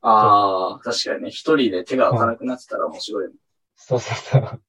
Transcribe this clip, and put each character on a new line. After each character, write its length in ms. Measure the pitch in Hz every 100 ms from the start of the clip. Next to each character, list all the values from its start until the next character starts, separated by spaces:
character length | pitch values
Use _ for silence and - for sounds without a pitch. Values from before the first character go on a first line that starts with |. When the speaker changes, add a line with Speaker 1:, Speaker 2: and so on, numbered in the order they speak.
Speaker 1:
あ 760 | - 113 - - 98 92 92 -
ー、 40 |
確 200 | - -
か 100 | - -
に 80 |
ね。 60 | -
一 260 | - - 151
人 140 | 123
で 140 | 90
手 120 | 87 131
が 140 | -
開 80 | 117
か 60 | 117
な 100 | 117
く 80 |
な 100 | 127
っ 40 | 127
て 80 | -
た 120 | -
ら 80 | 117
面 140 | -
白 220 | - 110
い。 40 | 76
Speaker 2:
う 20 |
ん。 20 | _ _ _ _ _
そ 200 | _ 123
う 40 |
そ 120 | -
う 40 | 117
そ 220 | - 135
う。 220 | - -